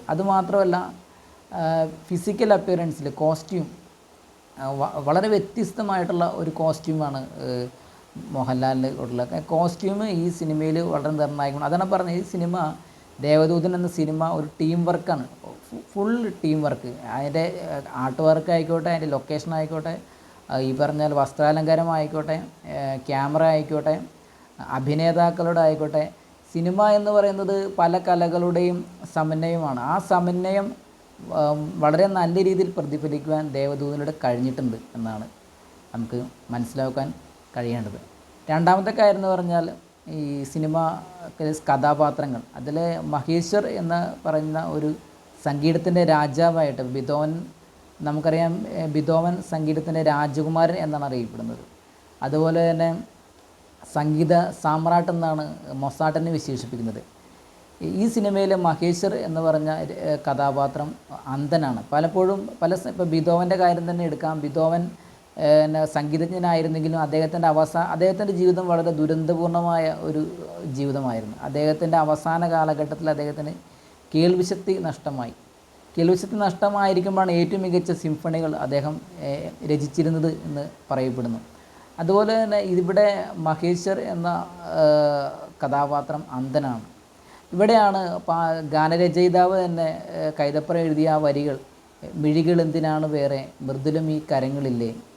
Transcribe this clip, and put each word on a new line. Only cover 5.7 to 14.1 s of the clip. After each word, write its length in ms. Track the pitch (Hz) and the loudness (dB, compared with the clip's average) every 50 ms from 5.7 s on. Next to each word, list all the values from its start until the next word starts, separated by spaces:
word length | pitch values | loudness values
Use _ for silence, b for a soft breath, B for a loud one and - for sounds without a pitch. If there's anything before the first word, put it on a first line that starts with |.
| - - 214 202 196 185 175 175 185 175 175 170 - | -4 -6 -4 -2 -2 -2 -2 -2 0 0 0 0 0
ഒരു 140 | - 170 160 | -2 -4 -4
കോസ്റ്റ്യൂമാണ്, 760 | 160 - 160 160 156 156 - 165 156 156 151 143 139 135 131 - - - | -2 0 0 0 0 0 -2 -4 -2 -2 -2 -2 -4 -6 -8 -10 -10 -10
ഏ, 280 | 135 127 127 123 123 123 - B B B B B B - - - - - | -6 -4 -4 -4 -4 -6 -10 B B B B B B -20 -18 -16 -12 -8
മോഹൻലാലിന് 560 | 147 135 123 131 131 127 131 131 131 131 131 131 | -6 -4 -2 -2 0 0 0 0 2 0 0 -2
ഉള്ള 400 | 135 - 127 120 123 123 123 - 175 160 | -4 -6 -6 -6 -4 -4 -4 -4 -4 -6
കോസ്റ്റ്യൂം 680 | 156 - 170 160 175 170 170 - 202 196 196 202 220 220 | -4 -2 0 2 2 0 0 -2 -4 -4 -2 -2 -2 -2
ഈ 220 | 185 170 165 175 | -2 -2 -2 -2
സിനിമയിൽ 500 | 175 - 170 156 156 151 156 156 156 165 | -2 -4 -4 -2 -2 0 0 0 0 0
വളരെ 320 | 170 170 156 147 139 151 | 0 0 -2 -2 0 -2
നിർണായകമാണ്. 540 | 156 151 151 139 147 143 143 139 139 143 147 | 0 0 0 -2 -2 -2 -4 -4 -4 -4 -2
അതാണ് 240 | 143 165 175 190 185 | 0 0 0 2 2
പറഞ്ഞത്, 240 | 202 190 180 175 170 | 0 0 0 0 -4
ഈ 80 | 180 180 | -4 -4
സിനിമ 520 | - - 180 170 170 175 185 160 156 165 - B B B B B B - - | -6 -4 -4 -2 -2 -2 -2 -2 -4 -4 -8 B B B B B B -12 -4
ദേവദൂതൻ 540 | 131 147 151 156 156 160 175 175 156 180 180 | 0 4 4 6 6 4 4 2 0 0 0
എന്ന 120 | 175 180 170 | -2 -2 -4
സിനിമ 420 | 175 - 156 151 | -2 -2 -2 -2